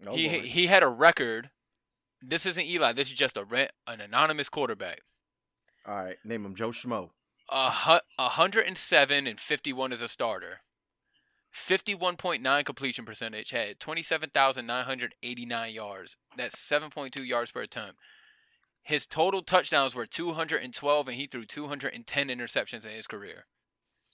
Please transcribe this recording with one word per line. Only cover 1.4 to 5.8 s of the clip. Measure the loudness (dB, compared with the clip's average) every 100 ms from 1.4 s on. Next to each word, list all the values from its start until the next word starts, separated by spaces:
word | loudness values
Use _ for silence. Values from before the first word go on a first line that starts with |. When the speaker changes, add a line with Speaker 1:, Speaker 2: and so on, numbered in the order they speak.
| -8 _ _ _ _ _ _ _
Speaker 2:
This | -4 0 0
isn't | -2 -2
Eli. | 4 4
This | 4 -2
is |
just | 2 0 0
a | -2
re-, | 0 0 -2 -12
an | -12
anonymous | 0 4 4 2 -2
quarterback. | -2 -2 -2 -6 -10 _ _ _ _ _ _ _ _